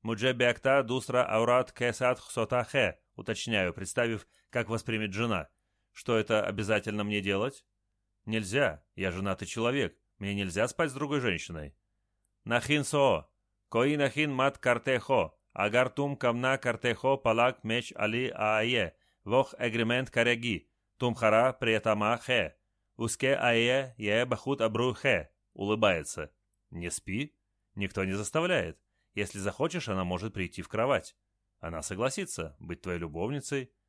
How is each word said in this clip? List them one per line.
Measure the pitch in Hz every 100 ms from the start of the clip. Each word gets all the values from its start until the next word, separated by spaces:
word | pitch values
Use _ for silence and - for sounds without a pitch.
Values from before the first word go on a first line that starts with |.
мудже | 110 110 127
бякта | 120 123 117 135 139
дусра | 117 127 - 123
аурат | 123 110 117 123 127
ке | - 120
садх | - 127 123 -
сотахе", | - 110 123 117 139 101 - _ -
уточняю, | - 110 - 107 90
представив, | 85 95 - 120 107 - _ _
как | 120 107
воспримет | 113 - 110 107
жена. | 95 117 95 76 _ _ _ _
Что | - - 113
это | 107 110 95
обязательно | 101 104 107 107 104
мне | 104 104
делать? | 98 98 123 - _ _ _ _ _ _ -
Нельзя, | 110 95 123 123 73 _ -
я | 95
женатый | 87 98 92 98
человек, | 117 117 139 92 - _ -
мне | 101 101
нельзя | 98 90 123
спать | - 160
с |
другой | 131 147 143
женщиной. | 123 85 - 80 73 - _ _ _ _ _ _
"Нахин | - 117 117 147
соо, | 135 147 135 82 - _ _ _ -
кои | 113 131 147
нахин | 139 143 151
мат | 131 139 -
картехо, | 131 117 - 123 - 127 80 _ _
агар | - 104 120 127
тум | - 143 139
камна | 123 117 127 135
картехо | 123 113 123 110 131 135
палак | 120 113 123 127
меч | 113 117 - -
али | 104 113 127 -
аае, | 107 107 117 123 87 - _ _
вох | 98 120 - -
эгримент | 120 117 113 123 127
каряги, | 120 117 117 120 92 - _ _ -
тум | 123 113
хара | 113 110 131
приятама | 123 120 110 113 107 104 117
хе, | - 120 80 - _ _ _ -
уске | 113 - 131 139
аае | 120 117 120 131 131 117
е | 104 110 123
бахут | 117 135 139
абру | 113 110 127
хе", | 113 139 95 73 _ _
улыбается. | - 98 107 107 85 73 - 76 _ _ _ -
"Не | 82 87
спи, | - - 101 147 _ _ _ _ -
никто | 98 -
не | 95
заставляет. | 98 104 160 175 165 85 - _ _ _ -
Если | 101 101
захочешь, | 98 - 156 - -
она | 95
может | 90 90 107
прийти | 98 87 -
в | 85
кровать. | 107 127 110 - - _ _ _ _
Она | 82 82
согласится | - 98 127 - 185 - 80 -
быть | 85 85
твоей | 90 87
любовницей, | 85 80 107 143 - 139 123 _